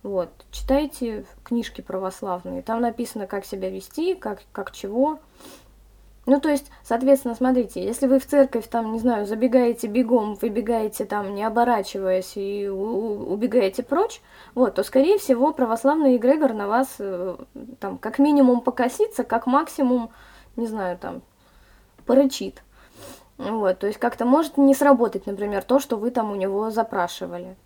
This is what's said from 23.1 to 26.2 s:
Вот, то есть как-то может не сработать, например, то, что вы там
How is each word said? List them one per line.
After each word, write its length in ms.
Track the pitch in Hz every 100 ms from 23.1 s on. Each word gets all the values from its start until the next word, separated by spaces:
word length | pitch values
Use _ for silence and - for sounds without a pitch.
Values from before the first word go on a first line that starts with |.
| - _ _
Вот, 440 | 190 220 196 185
то 60 | 202
есть 120 | 208
как-то 260 | 240 -
может 320 | 233 277 311 294
не 180 | 277
сработать, 520 | 269 285 262 226 202 208
например, 360 | 196 208 202
то, 160 | - 262
что 200 | 269 220
вы 120 | 226
там 200 | 247